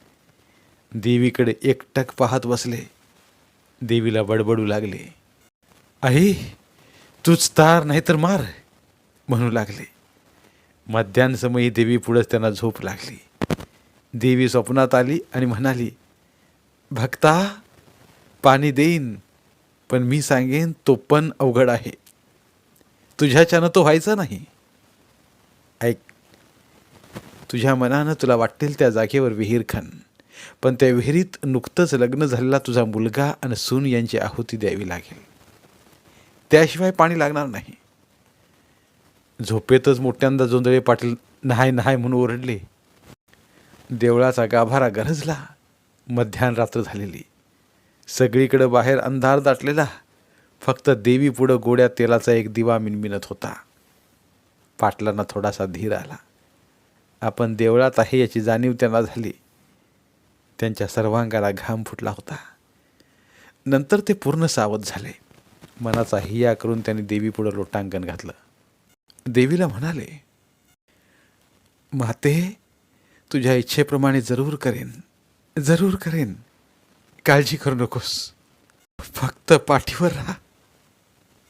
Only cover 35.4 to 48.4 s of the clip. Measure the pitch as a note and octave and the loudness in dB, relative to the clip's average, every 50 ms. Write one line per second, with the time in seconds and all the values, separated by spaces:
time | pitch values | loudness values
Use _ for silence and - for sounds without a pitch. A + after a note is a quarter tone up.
35.4 | _ _ _ _ _ _ _ _ _ _ _ _ _ _ _ _ _ _ _ _ | _ _ _ _ _ _ _ _ _ _ _ _ _ _ _ _ _ _ _ _
36.4 | _ - D#3 D3+ E3 D3+ - D#3+ F#3 F#3 F#3 - D#3+ E3 E3+ E3 D3 C#3+ D3+ C#3+ | _ 4 6 6 6 4 2 -2 -2 0 2 2 2 2 2 0 -2 -2 -2 -2
37.4 | C#3+ C3+ G#2+ F#2+ - - - - _ _ _ _ _ _ _ _ _ _ _ _ | -4 -6 -8 -10 -14 -16 -20 -20 _ _ _ _ _ _ _ _ _ _ _ _
38.4 | _ _ _ _ _ _ _ _ _ _ _ _ _ _ _ _ _ _ _ - | _ _ _ _ _ _ _ _ _ _ _ _ _ _ _ _ _ _ _ -12
39.4 | A#2 G2+ A2+ A2 - - B2+ C3 C3 C#3+ C3+ A#2+ C3+ B2+ A#2+ - C#3 C3+ C3+ C3 | -6 -4 -4 -4 2 4 4 4 4 4 2 2 0 -4 -2 0 0 0 2 0
40.4 | C3 A#2+ A#2+ B2+ B2 B2+ B2+ B2+ B2+ - A#2+ A2+ - A#2+ A#2 - _ _ _ _ | 0 2 2 2 2 4 2 4 4 2 2 2 0 -4 -6 -6 _ _ _ _
41.4 | - C3 B2 A#2 C3 C3 B2+ A#2+ A2+ C3 C3+ B2 A#2+ B2 B2+ B2 B2+ A#2 A#2 B2 | -4 -2 0 2 2 2 2 0 0 0 0 0 0 0 0 0 0 0 -2 -4
42.4 | B2+ B2+ A2+ F#2+ F2+ - _ _ _ _ _ _ _ - - _ _ _ _ _ | -6 -8 -8 -8 -10 -16 _ _ _ _ _ _ _ -20 -20 _ _ _ _ _
43.4 | _ _ _ _ _ _ _ - - - B2+ A2 A#2 A#2+ A#2 A#2+ B2+ C3 B2+ - | _ _ _ _ _ _ _ -20 -14 -12 -6 0 2 2 4 4 4 2 2 0
44.4 | A#2 G#2+ B2 A#2 A#2 A2 C3+ C#3 C3 A#2 G2+ A2 A2 C#3 E3 D3 C3+ D#3+ D3+ C#3 | 0 2 2 2 2 2 2 2 0 0 0 -2 -4 -4 -4 -4 -4 -6 -8 -8
45.4 | - - - _ _ _ _ _ _ _ _ _ _ - B2 A#2+ A#2+ G#2+ F#2+ G#2 | -10 -16 -20 _ _ _ _ _ _ _ _ _ _ -6 -2 -2 -2 -2 -2 -2
46.4 | B2 B2 A#2 A2 A#2 - - A#2 G#2 - - G2+ G2+ F#2+ E2+ - - _ _ _ | -2 0 0 0 -2 -2 -2 -4 -6 -6 -8 -10 -10 -12 -12 -16 -20 _ _ _
47.4 | _ _ _ _ _ _ _ _ _ _ _ _ _ - - - B2+ B2 A2 C3 | _ _ _ _ _ _ _ _ _ _ _ _ _ -8 -2 0 2 2 4 4